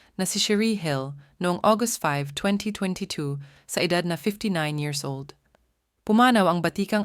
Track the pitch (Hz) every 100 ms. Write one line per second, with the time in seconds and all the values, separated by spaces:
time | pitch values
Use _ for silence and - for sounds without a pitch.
0 | _ - 185 202 - 208 226 208 160 139
1 | 135 143 - - 180 180 208 214 233 -
2 | 156 143 143 143 196 202 214 208 190 180
3 | 196 - 143 139 143 - - - 175 175
4 | 175 165 220 202 220 175 151 147 147 143
5 | 139 135 143 - _ _ _ _ _ _
6 | - 220 254 233 180 170 165 - 196 208